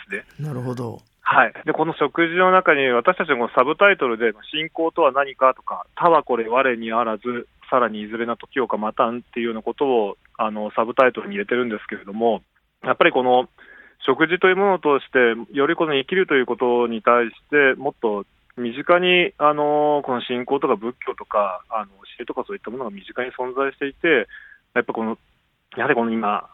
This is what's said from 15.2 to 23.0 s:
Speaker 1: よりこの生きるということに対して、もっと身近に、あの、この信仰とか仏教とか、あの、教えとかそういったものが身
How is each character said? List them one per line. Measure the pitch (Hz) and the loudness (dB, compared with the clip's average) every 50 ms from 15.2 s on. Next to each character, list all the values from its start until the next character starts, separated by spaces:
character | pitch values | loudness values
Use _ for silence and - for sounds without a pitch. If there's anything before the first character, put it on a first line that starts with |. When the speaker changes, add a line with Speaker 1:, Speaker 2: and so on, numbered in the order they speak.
| 123 117 113 113 117 - 104 | 4 4 2 -2 -6 -8 -2
Speaker 1:
よ | 143 139 147 | -2 0 0
り | 170 | 0
こ | 165 175 | 0 -2
の | 156 147 | 0 0
生 | 135 135 - | -2 -2 -2
き | 185 | -2
る | 190 185 | -2 0
と | 175 156 | 2 2
い | 135 | 0
う | 123 | 0
こ | - 120 | 0 -2
と | 107 131 123 120 120 120 117 | -2 0 0 2 2 0 0
に | 117 110 - | -2 -2 2
対 | - 120 120 120 110 | 2 4 4 2 0
し | - - _ _ | -4 -14 _ _
て、 | - 147 143 135 127 110 | 2 4 4 4 2 0
も | 131 143 | -4 -8
っ | 143 _ - | -8 _ -4
と | 113 104 101 98 - _ _ _ _ _ | -2 -2 -2 -6 -10 _ _ _ _ _
身 | - 120 117 117 | -8 -8 -6 -6
近 | 135 151 - 175 175 | -8 0 2 2 2
に、 | 180 180 180 180 175 135 - _ | 4 4 4 4 2 0 -2 _
あ | 147 147 151 | 2 2 2
の、 | 147 147 147 147 151 147 147 147 147 139 | 2 0 0 2 2 2 2 2 0 0
こ | - 127 | -2 -4
の | 120 113 | -4 -4
信 | - 127 123 123 | -4 -6 -6 -2
仰 | - 135 139 | -2 -2 -2
と | 151 | 0
か | 147 123 | 0 -2
仏 | 98 104 117 127 - - | 0 -2 -8 -10 -8 -10
教 | - 117 | -10 -10
と | - 104 | -10 -10
か、 | - - 107 104 98 92 - - _ | -4 -2 0 0 0 -4 -8 -12 _
あ | 117 110 104 | -6 -6 -6
の、 | |
教 | 98 98 95 - - - - | -8 _ _ -20 -20 -16 -16
え | 120 | -12
と | - - | -10 -8
か | 131 123 | -10 -8
そ | - 101 | -8 -10
う | |
い | 101 | -12
っ | - | -10
た | 104 110 | -12 -10
も | 131 | -10
の | 135 | -10
が | 110 | -10
身 | 101 98 | -12 -14